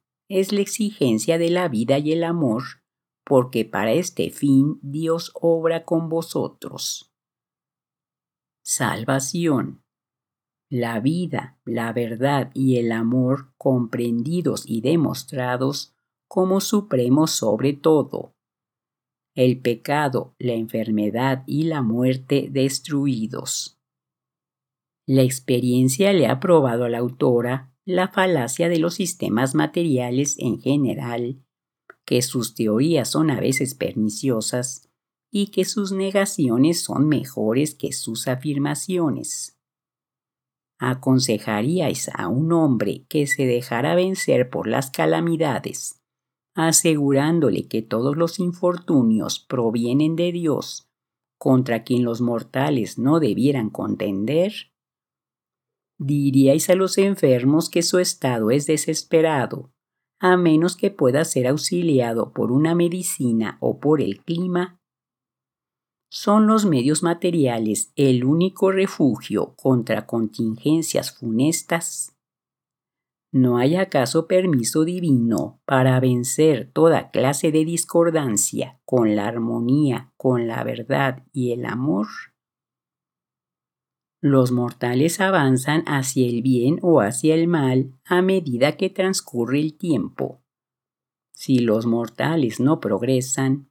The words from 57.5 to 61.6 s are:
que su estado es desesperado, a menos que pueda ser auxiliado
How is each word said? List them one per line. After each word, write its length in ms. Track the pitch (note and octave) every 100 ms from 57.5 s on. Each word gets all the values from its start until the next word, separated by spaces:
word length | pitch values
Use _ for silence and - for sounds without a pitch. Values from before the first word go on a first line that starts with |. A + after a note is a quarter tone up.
| D#3 E3+
que 140 | E3+
su 160 | E3+ F#3
estado 540 | F3+ - C3+ A#2+ A2
es 140 | C3+ C#3+
desesperado, 1080 | D#3 - D#3 - E3 D#3+ D3 A2+ - - _ _ _ _ -
a 160 | F#3 F3+
menos 400 | F3 D#3 E3+ F3+
que 160 | G3
pueda 320 | G3 C3+ C3
ser 240 | D#3+ - B2
auxiliado 840 | D3